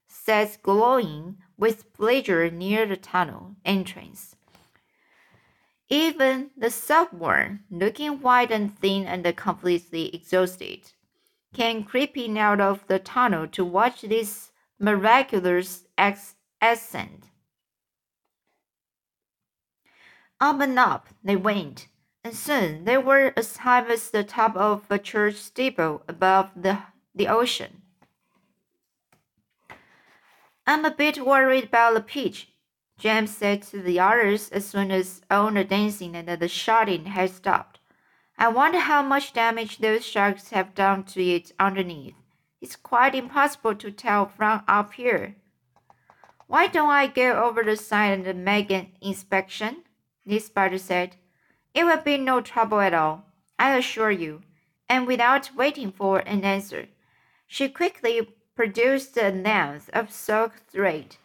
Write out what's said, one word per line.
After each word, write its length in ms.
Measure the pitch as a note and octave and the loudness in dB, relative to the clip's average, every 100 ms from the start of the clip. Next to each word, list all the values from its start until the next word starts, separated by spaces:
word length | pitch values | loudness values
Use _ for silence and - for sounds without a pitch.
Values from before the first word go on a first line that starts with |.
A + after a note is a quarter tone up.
| _ | _
sat 520 | - - G#3+ G#3+ - | -8 0 0 0 -4
glowing 760 | F#3+ G3+ A#3+ C4 F#3 D3+ E3+ G3+ _ - | 0 4 4 2 0 -8 -14 -18 _ -2
with 360 | A3 A3 _ | -2 -2 _
pleasure 560 | - G#3+ C4+ A3+ E3+ E3+ | -4 0 0 2 0 0
near 340 | E3+ F#3+ G#3+ | -2 -2 0
the 140 | G#3+ F#3+ | 0 -4
tunnel 580 | - F3+ D#3+ - F#2 - | -4 -2 -2 -6 -20 -8
entrance. 720 | - G3 F#3 F#3 - - - _ _ _ _ _ _ _ _ _ _ _ _ _ _ _ _ | -2 -2 -2 -12 -20 -20 -20 _ _ _ _ _ _ _ _ _ _ _ _ _ _ _ _
Even 600 | D4 D#4+ D4 C4 C4 C#4+ C4+ | 0 0 2 0 0 -6 -6
the 140 | A#3 | -6
silkworm, 960 | A#3+ - D#4 F4 E3+ D#3+ D2 - G3+ - | -4 0 2 2 -2 0 0 0 -6 -12
looking 520 | F3 G3+ - D4 C#4 | -4 -4 -2 -6 -2
white 320 | B3+ B3 A#3+ | 2 2 2
and 260 | A3 G#3 - | 0 -4 -2
thin 300 | G3 G3 F#3 | -2 -2 -4
and 160 | F3+ F3 E3+ | -4 -4 -2
completely 800 | G3+ - F3+ F3 - E3 D#3 | -6 -4 -2 -2 -2 -8 -8
exhausted, 800 | E3+ - F#3 F3+ F#3 - - _ _ _ _ _ _ _ | -10 -2 0 0 -4 -14 -14 _ _ _ _ _ _ _
came 300 | - A#3 A3 | -4 -4 -4
creeping 560 | G#3 B3+ C#4+ C#4 A#3 G#3+ | -4 -2 -2 -4 -6 0
out 220 | G#3+ G3+ | 2 4
of 260 | G3 G3 - | 2 0 -2
the 140 | F#3+ | -4
tunnel 480 | G3 B3 B3 E3 D#3 | -2 0 2 0 -4
to 160 | - | -4
watch 380 | F3+ F3+ A#3+ B3 | -2 2 2 0
this 500 | G#3 A3+ G#3 - - _ _ _ | -2 -2 -2 -10 -18 _ _ _
miraculous 1040 | G3+ G3+ G#3+ B3+ C4 G3+ F3+ F3+ F#3 - _ - | 0 2 4 4 4 0 2 0 -2 -10 _ 0
ex-, 380 | G3+ G3+ - _ _ _ | 0 0 -14 _ _ _
ascent. 600 | A3+ A3+ - - - - - _ _ _ _ _ _ _ _ _ _ _ _ _ _ _ _ _ _ _ _ _ _ _ _ _ _ _ - _ _ _ | 0 0 -4 -12 -14 -18 -20 _ _ _ _ _ _ _ _ _ _ _ _ _ _ _ _ _ _ _ _ _ _ _ _ _ _ _ -20 _ _ _
Up 200 | C#4+ C#4+ | 0 2
and 180 | C4+ B3+ | 2 4
up 300 | A3 D#3 - _ | 2 0 -8 _
they 100 | F#3+ | -2
went, 540 | G3 G#3 G3+ D3 B2+ - _ _ _ | 0 0 -2 -4 -14 -20 _ _ _
and 140 | A#3 G#3+ | -16 -10
soon 480 | D4 C#4+ E3+ D#3 | -2 0 0 -2
they 120 | F#3 C4 | 0 2
were 360 | C4 C#4 C4+ B3 | 4 4 4 0
as 200 | A3+ - | -4 -4
high 280 | B3+ B3 A#3 | 2 2 2
as 240 | A#3 - | -2 -2
the 120 | G#3+ | -4
top 340 | G3+ - A3 F#3 | -2 0 0 2
of 320 | G#3 G3+ - | 0 0 -2
a 80 | G3+ | -4
church 360 | - G#3+ G#3 | -2 -2 -2
steeple 680 | G#3 - - C4 B3+ D#3+ D3+ - | -2 -10 -4 -2 0 -2 -4 -12
above 460 | E3+ F#3+ F#3+ F#3+ | 0 4 4 2
the, 240 | F3+ F#3+ G3+ - _ _ - | -2 -2 -2 -6 _ _ -4
the 100 | - | 0
ocean. 560 | A3+ B3 - - - _ _ _ _ _ _ _ _ _ _ _ _ _ _ _ _ _ _ - - _ _ _ _ _ _ _ _ - | 2 0 -4 -10 -18 _ _ _ _ _ _ _ _ _ _ _ _ _ _ _ _ _ _ -20 -20 _ _ _ _ _ _ _ _ 0
"I'm 160 | D#4 | 0
a 80 | D#4 | 0
bit 340 | D4+ D4+ D4+ C#4 | 0 0 0 2
worried 380 | C4+ C4 C4 | 4 6 4
about 300 | A3 A#3 A#3 | 2 4 4
the 60 | A3 | 2
pitch," 460 | G#3+ C#4+ G#3+ - - _ _ _ _ _ | -2 -6 -6 -8 -16 _ _ _ _ _
James 360 | G#3+ A3 G#3+ | 0 0 -2
said 280 | - G#3 G3+ | -2 -2 -2
to 180 | - G3+ | -6 -8
the 180 | F3+ F3 | -2 2
others 520 | F#3+ A#3 G3+ G#3 - | 4 4 2 0 -2
as 180 | G3+ G3+ | -8 -4
soon 220 | G3+ F#3+ | -2 0
as 320 | F#3+ F#3 - _ | -2 -2 -10 _
all 200 | G3+ G#3+ | 2 2
the 140 | G3+ | 0
dancing 500 | F#3+ G3+ G#3+ G#3 F3 | 0 0 0 -4 -10
and 140 | E3+ E3+ | -10 -8
the 200 | E3+ F3 | -4 -4
shouting 580 | - - A3+ G#3 E3+ E3+ | -2 2 2 2 -2 -4
had 240 | F3+ F#3 | -2 -2
stopped. 500 | F#3 G3+ - - _ _ _ _ _ _ - | -2 0 0 0 _ _ _ _ _ _ 0
"I 120 | A#3 | 2
wonder 320 | A#3 D#4 F4 | 4 2 2
how 200 | D4 D4 | 2 0
much 300 | C4+ C#4 C#4 | 2 -2 -2
damage 460 | A#3+ A3+ A3+ G#3+ - | -2 -2 -2 -8 -4
those 260 | A3 A3 | 0 0
sharks 460 | - G#3 G3+ G3 - | -2 0 0 -2 -6
have 240 | G3+ F#3+ | -6 -4
done 300 | - G3 G3 | 0 0 0
to 180 | F#3+ F#3 | -4 -4
it 300 | F3+ F3 - - | 0 -2 -4 -2
underneath. 560 | G3 F#3+ F3+ D#3 C3 - _ _ _ _ | -2 -2 -6 -10 -18 -20 _ _ _ _
It's 160 | - - | -20 -20
quite 380 | - A#3+ C4 | -2 2 4
impossible 600 | C4 B3 C#4 C#4+ - A3+ G#3 | 2 -4 0 0 0 -4 -4
to 140 | G#3+ | -8
tell 360 | G#3 B3 G#3 G3 | -8 -2 0 0
from 360 | - G3 G#3+ - | 0 0 0 2
up 240 | G#3 G#3 | 0 0
here." 440 | - B3 F#3+ C#3+ - _ _ _ _ _ _ _ _ _ _ _ | -4 -2 0 -4 -14 _ _ _ _ _ _ _ _ _ _ _
"Why 200 | C4+ F#4 | 2 2
don't 240 | F4 D4 | 2 2
I 160 | C#4+ C4+ | 2 2
go 360 | C4 B3+ A3+ | 2 2 2
over 200 | A#3 A3+ | 0 0
the 140 | A3 G#3+ | 0 -2
side 500 | - G#3 G#3 G3 F#3 | -2 0 2 0 -4
and 180 | F3+ | -4
make 260 | F#3 G#3 G3+ | 0 0 0
an 220 | F#3 F3+ _ | -4 -4 _
inspection?" 840 | G3 F#3+ - F#3+ F#3+ - A3 D#4+ - _ _ _ G3 | -10 -10 -2 -4 -2 -8 -8 -8 -18 _ _ _ -4
Miss 200 | G#3 G#3+ | -4 -2
Spider 320 | G3+ F#3+ F#3 | -2 0 -2
said. 380 | F#3 F3+ F#3 - _ _ _ _ _ | -4 -4 -4 -10 _ _ _ _ _
"It 120 | D#4 | 0
will 180 | E4+ D#4+ | 2 2
be 160 | D4 C#4+ | 0 0
no 240 | C4 B3+ | 0 0
trouble 380 | B3 A#3 A3 G#3+ | 0 0 2 2
at 120 | G3 | 2
all, 320 | E3 D#3 D#3+ - _ _ - | 2 0 -2 -12 _ _ -2
I 180 | C4 B3+ | 2 2
assure 340 | B3+ A3+ A3 | -2 -2 0
you." 320 | F#3+ D#3 D3+ - _ _ _ - | 0 -4 -10 -20 _ _ _ -2
And 160 | B3+ B3 | -2 0
without 480 | B3 A#3+ C4+ C4+ | 2 4 2 0
waiting 360 | F3 C#4 C#4+ G3+ | -2 -2 -2 -10
for 280 | - G3 F#3+ | -4 0 0
an 260 | - G3+ | 0 -2
answer, 440 | G3 G3 G3 D2 - _ _ _ _ _ _ | 0 -2 -4 -12 -14 _ _ _ _ _ _
she 220 | - C4+ | -6 -6
quickly 680 | C4+ F4+ - A#3 A#3 A3 _ _ | -2 -4 -2 -2 -2 -4 _ _
produced 640 | - A3+ G#3+ B3 C4+ C4+ A#3 | -4 -2 2 2 2 -2 -2
a 140 | G3+ | 0
length 580 | F#3 G3+ G#3 C#3+ D3 - | 0 0 0 -2 -6 -6
of 180 | A3 A3 | -6 -6
silk 400 | - - G#3+ A3+ - _ | -8 -2 0 -2 -6 _
thread 480 | F#3+ G3 D#3 - - | -2 -2 -2 -10 -20